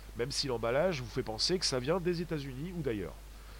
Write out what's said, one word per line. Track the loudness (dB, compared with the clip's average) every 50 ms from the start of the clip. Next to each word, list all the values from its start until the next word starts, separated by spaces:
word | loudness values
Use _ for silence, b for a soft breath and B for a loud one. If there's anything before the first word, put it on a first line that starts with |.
| B B B -2
même | -2 -2
si | 0 -2 0
l'emballage | 0 0 2 2 4 4 6 4 4 2 0
vous | -2 -2
fait | -2 -2
penser | -2 0 0 0 2 2 2 2
que | 2
ça | 2 2 2
vient | 2 2 2 2
des | 2 2 2 0
États-Unis | 0 -2 -2 -2 -2 -4 -4 -4 -4 -4 -4 -2
ou |
d'ailleurs. | 0 0 0 0 -2 -4 -6 -10 -14 -14 B B B B B